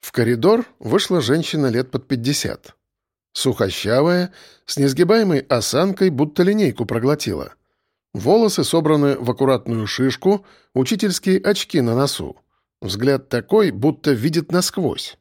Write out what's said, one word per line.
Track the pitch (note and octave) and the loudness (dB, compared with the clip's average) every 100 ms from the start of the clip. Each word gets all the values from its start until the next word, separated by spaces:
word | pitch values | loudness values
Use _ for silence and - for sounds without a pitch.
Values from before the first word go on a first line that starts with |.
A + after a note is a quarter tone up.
В | - | -6
коридор | - A2+ A#2+ E3 A3+ A#3 _ | -2 0 2 2 2 -2 _
вышла | G#2+ D#3+ - F3+ | -2 -2 0 0
женщина | A2+ D3+ E3 D#3 C3+ | 2 0 0 -2 0
лет | A#2 C3 | 0 -2
под | C3 - | -6 -4
пятьдесят. | C3 A#2 C#3+ - - - _ _ _ _ _ _ | -4 -2 -4 -4 -8 -16 _ _ _ _ _ _
Сухощавая, | - C3+ A#2+ G2+ - G2 A#2+ D#3 F3+ F3+ - - _ - | -4 -2 0 -2 -2 0 2 2 0 -2 -8 -20 _ -12
с | - | -2
несгибаемой | C#3 C3+ F3 A3+ G#3 D3 | 0 2 2 4 4 0
осанкой, | - B2 - B2+ F#3 F#3+ F#3+ | 0 -2 0 0 0 2 0
будто | C3 D3+ - | 0 -2 2
линейку | F3+ G#3+ F#3 A2 | 2 2 0 -2
проглотила. | A2+ A#2 B2 D3 - E2 - - _ _ _ _ _ | -4 -2 0 0 -2 -6 -8 -14 _ _ _ _ _
Волосы | - A2 G#3 A3+ F#3 | -4 2 4 4 0
собраны | D3 E3+ D3+ D3+ C#3+ C#3 | 0 0 2 2 2 0
в | A#2+ | -4
аккуратную | B2 C3+ C3 - A#2 G#2+ | -2 0 0 -2 -6 -4
шишку, | - C3 A#2+ F#3 G3+ - _ _ | -2 -2 0 0 0 -4 _ _
учительские | - C3 G#3+ G#3 F#3 - F#3+ | -2 0 0 -2 -2 0 0
очки | G3 G3+ - D#3+ | 0 -2 -2 -2
на | A#2+ | 0
носу. | A#2 C#3 - C#2+ - _ _ _ _ | 0 0 -2 -10 -12 _ _ _ _
Взгляд | G2 G2 B2+ C#3 - | -10 -2 0 0 -2
такой, | A#2+ - G#3 G3 | -6 0 2 2
будто | G2 C3+ - - | 0 -2 -2 -2
видит | B2+ B2+ E3 D#3 | 0 0 -2 -2
насквозь. | E3+ F3+ - D#3 - - - | -2 -2 -2 -4 -4 -12 -16